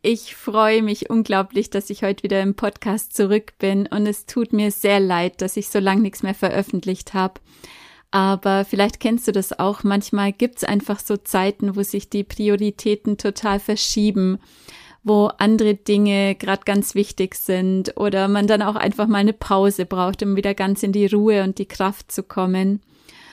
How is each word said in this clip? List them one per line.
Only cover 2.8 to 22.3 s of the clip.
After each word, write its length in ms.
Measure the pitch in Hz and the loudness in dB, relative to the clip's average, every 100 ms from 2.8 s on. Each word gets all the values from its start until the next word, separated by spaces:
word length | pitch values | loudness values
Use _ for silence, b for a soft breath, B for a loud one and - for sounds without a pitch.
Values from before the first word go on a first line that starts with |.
| - 208 - | -4 -4 -4
zurück 400 | - 196 208 214 _ | -2 2 2 0 _
bin 280 | 196 196 202 | 0 0 0
und 200 | 202 208 | 0 -2
es 180 | 208 | -2
tut 280 | - - 226 | -6 -4 0
mir 180 | 214 214 | 0 0
sehr 300 | 202 202 202 | -2 -2 0
leid, 420 | 196 175 180 - | 2 0 -2 -4
dass 140 | 190 - | -6 -4
ich 120 | 202 | -4
so 100 | 208 | -2
lang 220 | 196 196 | 0 2
nichts 220 | 208 - | 0 -2
mehr 120 | 190 | -8
veröffentlicht 800 | 196 185 - 202 190 185 185 - | -4 -2 -2 -2 -4 -4 -8 -6
habe. 280 | 190 185 - B B B B B B B | -2 -2 -4 B B B B B B B
Aber 540 | 196 190 196 202 196 | 0 2 2 2 0
vielleicht 360 | 196 196 202 - | 0 0 0 0
kennst 280 | 226 233 - | -2 0 0
du 40 | |
das 260 | 202 190 - | -2 -2 -2
auch, 240 | 185 208 | -2 0
manchmal 500 | 202 202 202 202 202 | 0 0 2 2 2
gibt's 320 | 202 240 - | 2 -2 -2
einfach 360 | - 202 202 208 | -2 -2 0 -6
so 180 | - 202 | -2 -4
Zeiten, 580 | - 202 190 208 202 196 | 0 2 2 0 -2 -2
wo 60 | |
sich 260 | 202 202 - | -2 -4 -4
die 160 | 208 | -4
Prioritäten 920 | 202 - 208 202 208 202 220 208 - 202 | -4 -2 0 2 0 -2 -2 0 0 -2
total 420 | 208 196 220 202 | -2 -2 -2 -2
verschieben, 800 | - 208 - - 208 202 185 190 B B B B B B | -2 -2 -2 0 2 2 0 0 B B B B B B
wo 240 | 214 208 208 - | 2 4 4 2
andere 360 | 202 220 214 | 2 4 2
Dinge 600 | 202 - 202 208 196 196 | 0 2 2 4 2 0
grad 300 | 196 - 196 | -2 -2 -2
ganz 300 | - 202 196 | 0 0 0
wichtig 400 | - 202 - 190 | -2 -2 -2 -6
sind 600 | - - 185 185 190 185 - | -4 -2 0 2 0 -2 -2
oder 320 | 208 190 190 | -2 0 2
man 180 | 202 208 | 2 4
dann 160 | 214 | 2
auch 140 | 208 214 | 2 0
einfach 300 | - - 214 | -2 0 0
mal 120 | 202 | 4
eine 160 | 208 | 2
Pause 500 | 214 - 196 196 196 | 0 0 2 4 2
braucht, 380 | 185 185 180 202 | -4 -2 -2 -2
um 140 | 208 196 | -2 0
wieder 180 | 202 | -2
ganz 280 | 196 190 196 | -2 -2 0
in 100 | 202 | 0
die 140 | 196 202 | 2 2
Ruhe 360 | 208 214 208 | 4 4 4
und 160 | 190 196 | 2 -4
die 100 | 202 | -8
Kraft 420 | - 196 202 - | -4 -4 -4 -12
zu 120 | - | -10
kommen. 580 | 190 | -8